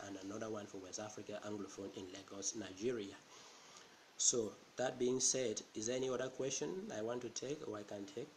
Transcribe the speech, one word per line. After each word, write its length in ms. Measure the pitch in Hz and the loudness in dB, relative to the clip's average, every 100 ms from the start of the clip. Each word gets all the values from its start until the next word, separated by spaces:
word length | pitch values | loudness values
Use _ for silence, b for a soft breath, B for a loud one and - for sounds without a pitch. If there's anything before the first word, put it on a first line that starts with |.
| 101 | -4
and 120 | 98 | -6
another 280 | 98 107 113 | -4 -4 -2
one 160 | 107 101 | -4 -4
for 100 | 101 | -8
West 220 | 92 90 | -6 -6
Africa 400 | 107 107 104 104 107 | -6 -6 -6 -6 -4
Anglophone 420 | 104 95 - 98 110 | -4 -4 -6 -6 -6
in 80 | 95 | -6
Lagos, 420 | 90 95 85 - 113 | -8 -8 -4 -2 -2
Nigeria. 600 | - 92 113 120 98 90 - B B B B B B B B - | -4 0 2 2 -2 -8 -14 B B B B B B B B 4
So 340 | - 127 107 - - - | 6 8 4 0 -8 0
that 220 | 131 127 | 0 4
being 200 | 123 127 | 6 6
said, 400 | - 135 123 107 - | 6 6 4 2 -2
is 140 | - 110 | -2 0
there 80 | 127 | 2
any 140 | 131 | 4
other 160 | 123 127 | 2 2
question 420 | - 135 - 151 185 214 107 | 2 0 2 0 -2 -2 0
I 60 | |
want 200 | 110 123 | 0 0
to 80 | 123 | 0
take 380 | - 127 151 - | -2 -2 -2 -2
or 120 | 104 | -4
I 20 | |
can 240 | 101 104 98 | -4 -4 -4
take? 220 | - 143 | -4 -6